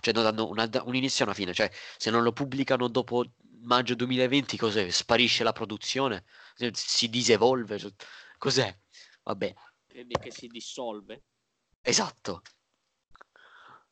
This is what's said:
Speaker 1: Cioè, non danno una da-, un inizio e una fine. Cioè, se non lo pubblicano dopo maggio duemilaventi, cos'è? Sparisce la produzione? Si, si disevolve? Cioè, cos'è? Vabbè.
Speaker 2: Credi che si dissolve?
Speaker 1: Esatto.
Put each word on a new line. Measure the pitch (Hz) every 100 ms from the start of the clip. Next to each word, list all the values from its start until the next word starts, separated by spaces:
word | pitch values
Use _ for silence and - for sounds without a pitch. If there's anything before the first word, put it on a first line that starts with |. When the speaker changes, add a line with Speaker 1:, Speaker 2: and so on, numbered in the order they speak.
Speaker 1:
Cioè, | -
non | 110
danno | 110 110 101
una | 104 113
da-, | 123
un | 120
inizio | 127 135 -
e | 113
una | 98
fine. | 90
Cioè, | 87 104 - - -
se | 113
non | 117
lo | 117
pubblicano | 117 139 135 131 127 123
dopo | 120 - 120 123 _ _ -
maggio | 120 123 117
duemilaventi, | 117 123 127 127 143 127 -
cos'è? | 113 104 90
Sparisce | - - 117 117 -
la | 113
produzione? | 107 104 104 - 131 135 95 - - -
Si, | - 120
si | - - - 117
disevolve? | 120 117 107 120 131 104 104
Cioè, | 98 - - - - -
cos'è? | 139 131 107 - _ - - _
Vabbè. | - 98 95 - - _ _
Speaker 2:
Credi | 127 123 117
che | 127
si | - 123
dissolve? | 117 - - 120 107 101 120 _ _ _ _ _ _
Speaker 1:
Esatto. | - 120 92 - - 85 - _ _ _ _ _ _ - - _ - - - - _